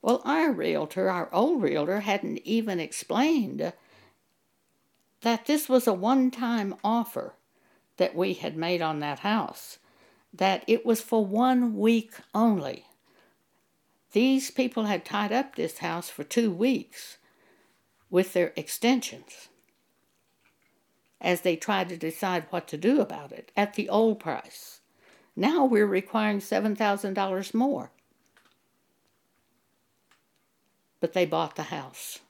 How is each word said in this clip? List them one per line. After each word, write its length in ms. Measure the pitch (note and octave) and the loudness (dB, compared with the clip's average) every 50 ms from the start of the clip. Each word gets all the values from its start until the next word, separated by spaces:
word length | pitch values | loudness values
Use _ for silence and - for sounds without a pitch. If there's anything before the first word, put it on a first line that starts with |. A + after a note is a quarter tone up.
Well, 200 | - - A#3+ C4 - | 2 2 0 0 2
our 260 | A3+ C#4+ D#4+ D#4+ D#4+ | 0 0 2 2 2
realtor, 580 | B3 F3 - D#3+ D#3+ D3+ D3+ D#3 - F#3 F#3+ F#3+ | 2 0 0 0 0 0 -2 -2 -2 -2 0 0
our 240 | F#3 F3+ E3+ - - | 0 -2 -4 -2 2
old 280 | F3 A3 D4 F4 C#4+ | 2 2 2 2 2
realtor, 400 | G3 C#3+ C#3+ D#3 D3 D#3+ F#3+ G#3 | 0 0 0 0 0 0 -2 -2
hadn't 380 | G3+ G#3+ G3 G3+ - D3+ D3+ - | 0 0 -2 -2 -2 -4 -6 -6
even 420 | - - A3 A3+ A3 A3 F#3+ F3 | -4 -2 -2 0 0 -2 -4 -4
explained 880 | D#3+ - - - - _ - G3+ C4 D#4 E4+ D4 A3 - C3+ - - E3+ - _ _ _ - - - _ _ _ _ _ _ _ _ _ _ _ _ _ _ _ _ _ _ _ _ _ _ _ | -4 -6 -8 -12 -6 _ 0 2 2 4 4 2 0 -2 -4 -4 -4 -4 -6 _ _ _ -20 -20 -20 _ _ _ _ _ _ _ _ _ _ _ _ _ _ _ _ _ _ _ _ _ _ _
that 240 | - A#3 A#3 A3+ A3+ | 0 0 0 0 0
this 240 | - D4 D4 D4+ - | 0 0 0 0 4
was 180 | C4 B3+ A#3+ A#3+ | 2 4 4 4
a 60 | G3+ | 0
one-time 800 | F3+ F3+ A3 C4 C4+ B3+ B3+ B3+ A#3+ B3 A#3 A#3 A3+ G3+ G3 - - - | 2 2 2 2 4 4 2 0 -2 -4 -2 -2 -2 -2 -4 -6 -4 -2
offer 520 | G3+ A3+ A#3 A3+ - - - - - - _ _ _ _ _ _ _ _ _ _ _ _ | 0 0 0 0 -2 -6 -8 -8 -8 -12 _ _ _ _ _ _ _ _ _ _ _ _
that 200 | - F3+ F3+ - | -2 -2 -2 0
we 180 | D#3 F#3 F#3+ F#3 | -2 -2 -2 -2
had 240 | - - F3 D#3 D#3+ | -4 -6 -8 -6 -4
made 240 | E3 E3+ F3+ E3+ | -2 -2 0 0
on 180 | E3 D#3+ D#3+ D3+ | 0 -2 -2 -4
that 200 | D3 D3 C#3+ - | -4 -4 -6 -4
house, 580 | - G3+ G#3+ A3+ E3+ - - - - - - - _ _ _ _ _ _ _ _ _ _ - | -2 0 0 0 -2 -4 -8 -14 -16 -18 -20 -20 _ _ _ _ _ _ _ _ _ _ -6
that 320 | - F#3 F#3+ F#3+ - - - | 0 2 2 2 0 2 2
it 180 | A3+ A#3 A3+ | 2 2 4
was 140 | A#3+ A3+ A3 | 0 0 0
for 240 | - - - A3+ G#3+ | 0 0 0 2 2
one 520 | F#3+ G3 A3 A#3+ B3+ B3+ B3 B3 A#3+ A3 G3+ | 2 2 2 4 4 4 4 2 2 0 2
week 360 | G#3 A3+ A#3 A3+ A3 - - - - _ - | 4 4 4 4 2 -2 -14 -20 -20 _ 0
only. 540 | G#3+ A3+ A#3 G#3+ F3+ D3 C#3 - - - - _ _ _ _ _ _ _ _ _ _ _ _ _ _ _ _ _ _ _ _ _ _ _ _ - | 2 4 4 4 2 0 -4 -8 -10 -14 -20 _ _ _ _ _ _ _ _ _ _ _ _ _ _ _ _ _ _ _ _ _ _ _ _ 2
These 380 | G#3 A#3+ C4 C4+ C4 C4 - | 4 4 4 4 2 0 -2
people 340 | - - B3+ B3 - A#3 A3 | -2 -2 -2 -2 0 -2 -2
had 200 | G#3 G3+ E3+ - | 0 -2 -2 -4
tied 260 | - - G3+ G#3 G3+ | -4 -4 -2 -2 0
up 240 | G#3+ B3 C#4 C4+ - | 0 -2 -2 -2 -4
this 220 | - D#3 E3 - - | -4 -4 -4 -4 -6
house 320 | - E3+ E3 F3 E3+ - | -6 -6 -6 -6 -8 -10
for 160 | - - D3 | -12 -12 -10
two 260 | - - A#3+ A#3 A3 | 0 2 2 2 2
weeks 680 | F3 E3 G#3+ C4 C4 - - - - - - - - _ _ _ _ _ _ _ _ _ _ _ _ _ _ _ _ _ _ _ | 2 2 2 2 2 0 -2 -8 -16 -18 -18 -18 -18 _ _ _ _ _ _ _ _ _ _ _ _ _ _ _ _ _ _ _
with 240 | F#3 F3+ F#3 F#3 - | 2 2 2 2 2
their 180 | F#3 F3 - - - | 0 0 0 -2 -8
extensions 880 | D3+ - - - - A#3 C4 B3 - - - - - - - - - - _ _ _ _ _ _ _ _ _ _ _ _ _ _ _ _ _ _ _ _ _ _ _ _ _ _ _ _ _ _ _ _ _ _ | -8 -8 -8 0 2 2 2 2 0 -4 -12 -12 -18 -20 -20 -20 -20 -20 _ _ _ _ _ _ _ _ _ _ _ _ _ _ _ _ _ _ _ _ _ _ _ _ _ _ _ _ _ _ _ _ _ _
as 200 | - - F3+ E3+ | 0 0 0 2
they 140 | - F#3 E3 | 2 0 0
tried 320 | D#3+ - - G#3 G3 F#3 F3 | 0 -2 -2 0 0 0 -2
to 60 | F3+ | -4
decide 520 | E3+ E3 D#3+ D#3+ - - F#3+ F3+ F3 E3 - | -6 -6 -6 -6 -4 -4 -2 -2 -2 -4 -4
what 180 | - F3 - - | -6 -8 -6 -6
to 80 | - | -10
do 240 | D3+ D#3+ G#3+ C4+ D4 | 0 2 2 4 4
about 320 | G#3 - - D3+ D3 C#3+ | 2 0 -2 -12 -12 -14
it 200 | - - - - _ | -16 -18 -18 -8 _
at 200 | - G3+ G3+ G3+ | 0 0 0 0
the 120 | - G3+ - | -6 -4 0
old 320 | - G#3 A3+ A3+ G#3+ G#3+ | 2 4 4 4 2 0
price. 640 | - E3 C3+ - - - - - - - - - _ _ _ _ _ _ - _ _ _ _ | -4 -6 -6 -6 -8 -12 -18 -20 -20 -20 -20 -20 _ _ _ _ _ _ -20 _ _ _ _
Now 280 | - F3+ C4+ D#4 F4 C#4+ | 0 0 2 4 4 4
we're 220 | C4 A#3+ G#3 G#3+ | 6 6 4 4
requiring 560 | G3+ G3 F#3 G3 - - A3 G#3+ G#3+ G#3 G3+ | 4 2 0 -2 -2 -2 0 0 0 0 -2
seven 340 | G3 - G#3 F#3+ G#3 A3 G#3 | -2 -2 -2 0 0 0 0
thousand 380 | G3+ A3+ G#3 G3+ G3 - G3+ F#3+ | 0 0 0 0 0 -2 -6 -2
dollars 400 | G3+ G3 F#3+ F#3+ F#3 G3 - - | -2 -2 -2 -2 -4 -4 -2 0
more. 380 | A3 B3 C#4 C4+ D#3 - - _ _ _ _ _ _ _ _ _ _ _ _ _ _ _ _ _ _ _ _ _ _ _ _ _ _ _ _ _ _ _ _ _ _ _ _ _ _ _ _ _ _ _ _ _ _ _ _ _ _ _ _ _ _ _ _ _ _ _ _ _ _ | 0 2 2 0 -4 -6 -12 _ _ _ _ _ _ _ _ _ _ _ _ _ _ _ _ _ _ _ _ _ _ _ _ _ _ _ _ _ _ _ _ _ _ _ _ _ _ _ _ _ _ _ _ _ _ _ _ _ _ _ _ _ _ _ _ _ _ _ _ _ _
But 140 | - E3 - | -4 -2 2
they 120 | F#3 F3 | 2 0
bought 300 | D#3 D#3 D#3+ E3 D3+ - | 2 2 -2 -2 -2 -4
the 80 | - D#3+ | -10 -10
house 560 | - - D3+ C3+ C3 - - - - - - _ _ | -8 -8 -10 -10 -12 -16 -16 -14 -14 -14 -16 _ _